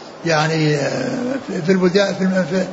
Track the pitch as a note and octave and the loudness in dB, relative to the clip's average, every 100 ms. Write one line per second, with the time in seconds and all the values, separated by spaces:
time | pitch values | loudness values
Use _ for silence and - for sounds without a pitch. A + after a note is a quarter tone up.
0 | - - E3 D#3 D#3 D#3+ D3+ D3 C#3 C#3 | -18 -8 0 2 2 2 2 2 0 -2
1 | B2+ A#3+ B3 C4+ - F#3+ D#3+ F#3+ F3+ F#3 | -4 -4 -4 -6 -6 -4 0 2 4 4
2 | G3 F3+ F#3+ F#3+ D#3+ F#3 F3 | 2 0 0 0 0 -2 -2